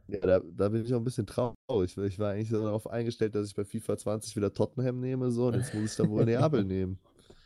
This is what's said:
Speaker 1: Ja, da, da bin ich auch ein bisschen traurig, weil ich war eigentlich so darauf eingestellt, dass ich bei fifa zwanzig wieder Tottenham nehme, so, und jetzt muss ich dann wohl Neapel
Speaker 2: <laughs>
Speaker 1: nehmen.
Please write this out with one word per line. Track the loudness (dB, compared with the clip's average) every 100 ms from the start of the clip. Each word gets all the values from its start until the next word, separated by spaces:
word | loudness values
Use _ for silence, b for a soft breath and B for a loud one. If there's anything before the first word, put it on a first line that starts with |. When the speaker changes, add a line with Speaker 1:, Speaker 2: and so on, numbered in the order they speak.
| -10
Speaker 1:
Ja, | -2
da, | 4 4
da | 2 0 0
bin | 0 0
ich |
auch | 0
ein |
bisschen | 0 -2 -2
traurig, | -2 -2 -4 -2 0 0 0
weil | -4
ich | -2
war | -2
eigentlich | -2 -2
so | 0
darauf | 0 -2 -4
eingestellt, | -4 -4 0 0 0
dass | -2
ich |
bei | -4 -6
fifa | -6 -4 -4
zwanzig | -2 -4 -4 -2
wieder | 0
Tottenham | 2 0 0 -2 -2
nehme, | -2 -2 0
so, | 2 2
und | 0
jetzt | -2
muss | -2 -2
ich | 2
dann | 2
wohl | 4
Neapel | 4 4 4 2
Speaker 2:
<laughs> |
Speaker 1:
nehmen. | 2 0 -2 -4 b b b b